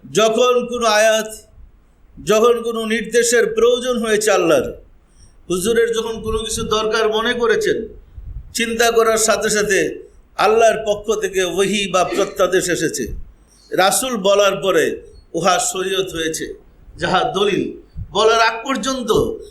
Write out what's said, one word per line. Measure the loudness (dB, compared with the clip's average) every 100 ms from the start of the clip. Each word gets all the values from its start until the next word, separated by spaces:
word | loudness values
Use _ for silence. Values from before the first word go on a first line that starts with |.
| -2
যখন | 2 2 2 2 2 0
কোনো | -2 0
আয়াত, | 4 4 2 -2 -12 -18 -20 -20 _ _ _ _ -16
যখন | 0 4 4 2
কোনো | -2 -6 -2
নির্দেশের | -4 0 0 2 2 2
প্রয়োজন | 2 2 2 0 -2
হয়েছে | 0 0 2
আল্লাহর, | 2 4 2 0 -10 -18 -20 _ _ -20 -20 -6
হুজুরের | -4 0 2 2
যখন | 0 -4 -6
কোনো | -4 -4
কিছু | -4 -6
দরকার | -2 -2 0 0 0
মনে | 0 -2
করেছেন, | 0 0 2 0 -2 -6 -14 -20 -16 -14 -14 -12
চিন্তা | -6 -4 0 2
করার | 4 2 2
সাথে | 2 0 0
সাথে | 0 0 0 0 -4 -16 -20 -20 0
আল্লাহর | 2 4 4 2 -2
পক্ষ | -4 -2 -4
থেকে | -2 -2
ওহী | -2 0 0 0 0
বা | 0
প্রত্যাদেশ | 0 0 -2 0 2 2 0
এসেছে। | -2 -2 -4 -8 -8 -12 -18 _ _ _
রাসূল | 0 2 2 -2 -2
বলার | 2 4 2 2
পরে | 0 2 0 -4 -12 -20 _
উহা | -2 0 0
শরীয়ত | -2 -4 -4 -4 -4
হয়েছে, | -4 -6 -6 -10 -14 -20 -20 -20 -8
যাহা | 0 0 0
দলিল। | 0 0 0 -4 -8 -16 -14 -6
বলার | 2 4 4
আগ | 2 0
পর্যন্ত | -6 -4 -4 -6 0 0 0 -6 -14